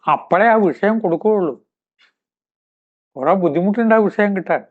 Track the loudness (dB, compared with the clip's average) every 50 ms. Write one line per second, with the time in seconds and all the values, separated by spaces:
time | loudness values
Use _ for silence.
0 | _ -2 -2 -2 0 0 0 2 4 4 4 4 2 0 -2 0 -2 -2 -2 -2
1 | -2 -2 -4 -2 0 0 0 0 -2 -4 -6 -8 _ _ _ _ _ _ _ _
2 | _ _ _ _ _ _ _ _ _ _ _ _ _ _ _ _ _ _ _ _
3 | _ _ _ -6 -2 0 0 0 0 0 0 0 -2 -2 -2 -2 0 2 2 2
4 | 2 0 0 0 -2 0 0 -4 -4 -4 -4 -4 -6 _